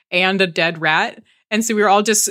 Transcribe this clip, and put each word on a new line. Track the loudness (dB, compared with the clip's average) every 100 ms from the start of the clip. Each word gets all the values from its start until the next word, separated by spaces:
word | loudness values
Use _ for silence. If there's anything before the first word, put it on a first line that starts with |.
| _
and | -2 0 0
a | -2
dead | 0 -2 -2
rat. | 0 0 -2 -8 -20 _ _
And | -4
so | -2
we | 0
were | 2
all | 2
just, | 2 0 -2